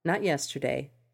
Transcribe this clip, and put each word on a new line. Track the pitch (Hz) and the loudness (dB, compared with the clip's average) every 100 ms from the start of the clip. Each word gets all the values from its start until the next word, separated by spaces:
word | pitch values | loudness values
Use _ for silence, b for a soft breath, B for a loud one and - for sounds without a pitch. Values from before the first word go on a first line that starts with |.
Not | 170 202 | 0 2
yesterday, | 196 143 - - 135 135 143 _ _ | 2 0 -2 -2 -2 -2 -4 _ _